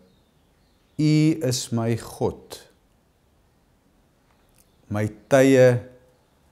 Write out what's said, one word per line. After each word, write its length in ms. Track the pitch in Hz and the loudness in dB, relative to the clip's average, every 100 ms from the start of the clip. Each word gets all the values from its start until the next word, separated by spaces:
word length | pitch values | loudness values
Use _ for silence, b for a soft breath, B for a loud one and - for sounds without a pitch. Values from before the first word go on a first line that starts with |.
| _ _ _ _ _ _ _ _ _ - | _ _ _ _ _ _ _ _ _ -6
U 140 | 151 151 156 160 | -2 0 0 -2
is 240 | 127 123 - | -4 -6 -6
my 220 | 117 117 113 | -6 -4 -6
God. 640 | - - 110 78 - - - _ _ _ _ _ _ _ _ _ _ _ _ _ _ _ _ _ _ _ _ _ _ | -8 -8 -8 -8 -16 -20 -20 _ _ _ _ _ _ _ _ _ _ _ _ _ _ _ _ _ _ _ _ _ _
My 140 | 104 110 - | -8 -8 -10
tye 440 | _ 135 135 131 127 117 - - _ _ _ _ _ | _ 2 4 6 4 2 -6 -20 _ _ _ _ _